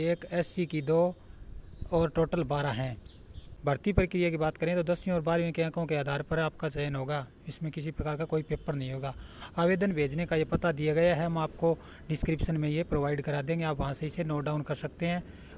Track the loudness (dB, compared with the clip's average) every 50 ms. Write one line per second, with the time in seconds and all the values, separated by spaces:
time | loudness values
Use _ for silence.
0 | 2 2 2 0 -2 -4 0 0 0 0 0 -2 -2 0 0 -2 0 4 6 6
1 | 6 4 2 -4 -14 -18 -18 -16 -14 -14 -14 -14 -14 -14 -10 -10 -6 0 2 2
2 | 2 2 4 2 2 2 2 0 0 2 0 0 0 0 0 -2 -2 -4 -4 -8
3 | -12 -18 -20 -20 -20 -16 -16 -16 -14 -14 -14 -4 0 0 0 2 0 2 4 4
4 | 4 4 2 2 2 2 2 2 0 0 0 0 0 0 2 2 2 2 0 0
5 | 0 0 0 0 2 2 2 2 2 0 0 0 0 0 0 -2 -2 0 0 0
6 | 0 0 -2 -2 -2 -2 0 0 0 0 -2 -2 -4 -4 -2 -2 -2 -2 -2 -2
7 | -2 -2 -2 -4 -4 -6 -12 -16 -12 -10 -8 -6 -6 -6 -6 -4 -6 -6 -4 -4
8 | -4 -2 -2 -2 -2 0 0 0 0 0 -4 -4 -2 -2 -2 -2 -2 -4 -4 -4
9 | -4 -6 -8 -8 -12 -16 -14 -16 -16 -8 0 2 4 4 4 4 2 2 2 2
10 | 2 2 2 -2 0 2 2 2 2 2 0 2 2 2 0 2 2 2 4 6
11 | 6 6 6 4 2 0 0 0 0 -2 -2 2 2 2 2 2 -2 -18 -18 -16
12 | -4 -4 -2 -2 0 0 0 0 0 0 2 2 2 2 2 0 0 0 2 2
13 | 2 2 0 -2 -2 -2 -2 -2 0 0 0 0 0 0 0 0 -2 -2 -2 -2
14 | -4 -6 -2 -2 -2 0 0 0 0 0 0 -2 -2 -2 -4 -4 -4 -8 -6 -2
15 | -2 0 0 -2 -4 -8 -14 -16 -16 -16 -16